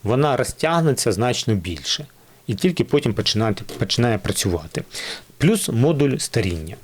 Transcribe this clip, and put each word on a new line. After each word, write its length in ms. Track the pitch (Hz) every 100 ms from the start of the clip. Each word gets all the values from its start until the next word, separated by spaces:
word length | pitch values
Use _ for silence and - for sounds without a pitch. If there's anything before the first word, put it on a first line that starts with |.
вона 340 | 104 127 147 127
розтягнеться 760 | 127 - 156 170 160 131 120
значно 420 | 95 123 120 -
більше. 520 | 101 85 85 - - - - - - -
І 80 |
тільки 300 | 104 190 170
потім 300 | - 147 120
починає, 400 | 107 - 107 110 104 - -
починає 400 | - - 120 107
працювати. 640 | - 98 101 85 80 85 - - - - - -
Плюс 300 | 160 220 -
модуль 480 | 117 139 147 143 127
старіння. 580 | - 120 92 85 78 -